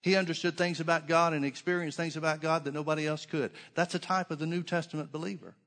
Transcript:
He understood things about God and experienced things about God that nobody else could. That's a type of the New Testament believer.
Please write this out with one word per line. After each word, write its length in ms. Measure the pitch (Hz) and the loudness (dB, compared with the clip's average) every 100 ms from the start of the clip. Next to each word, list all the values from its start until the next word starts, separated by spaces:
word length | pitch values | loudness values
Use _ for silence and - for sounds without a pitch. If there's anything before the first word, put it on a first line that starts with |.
He 140 | 180 190 | 4 2
understood 400 | 180 160 175 160 | 2 0 -2 0
things 220 | 175 156 | -2 0
about 300 | 165 165 151 | 2 0 4
God 240 | 165 170 | 4 6
and 120 | 156 | 4
experienced 520 | 139 131 - 180 165 139 | -2 -2 -2 0 -2 -2
things 200 | 165 151 | -4 0
about 240 | 160 156 | 0 0
God 240 | 160 165 | 2 2
that 100 | 143 | 0
nobody 320 | 147 151 156 151 | -4 0 0 0
else 200 | 151 - | -2 -4
could. 240 | 160 120 - - | -2 -2 -6 -8
That's 200 | - 170 | -2 0
a 40 | 180 | 0
type 320 | - 185 175 | 0 -2 0
of 80 | 156 | -4
the 80 | 156 | -2
New 160 | 175 | -4
Testament 480 | 170 175 160 156 147 | 0 -2 -2 -6 -6
believer. 440 | 151 175 190 90 - | -6 -6 -8 -12 -20